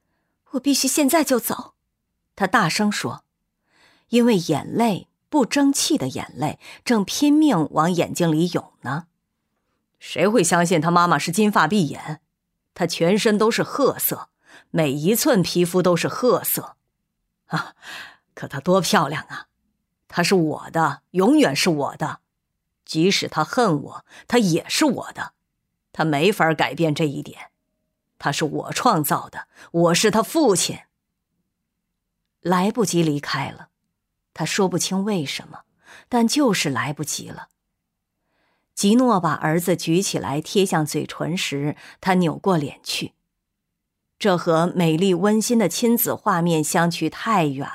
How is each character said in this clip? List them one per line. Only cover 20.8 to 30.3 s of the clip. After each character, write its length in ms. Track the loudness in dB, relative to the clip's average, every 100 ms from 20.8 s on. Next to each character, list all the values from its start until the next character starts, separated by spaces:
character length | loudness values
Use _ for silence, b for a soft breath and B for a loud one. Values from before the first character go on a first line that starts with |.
| -2 -2 _
永 260 | 0 4 4
远 180 | 4 2
是 140 | 0
我 260 | 0 -4 -4
的。 220 | -8 -8 _ _ _ _ _ _
即 280 | -6 2 2
使 160 | 2 -2
她 160 | -4
恨 360 | -2 0 2 0
我， 220 | -4 -14 B B -2
她 120 | 2
也 280 | 2 0 -2
是 180 | 0 0
我 260 | 0 -8
的。 220 | -12 -12 -14 _ _ _ _ _
她 120 | -4
没 280 | -2 2 2
法 200 | 2 0 2
改 180 | -2
变 220 | 0 -2 0
这 100 | -2
一 160 | -4
点。 300 | -12 -18 -20 _ _ _ _ _ _ _
她 140 | -4
是 120 | -2
我 300 | -4 -4 -8
创 300 | -2 0 2
造 260 | 0 -4 -6
的， 180 | -16 -18 B B
我 220 | 2 2
是 160 | 4 2
她 140 | 2
父 320 | 0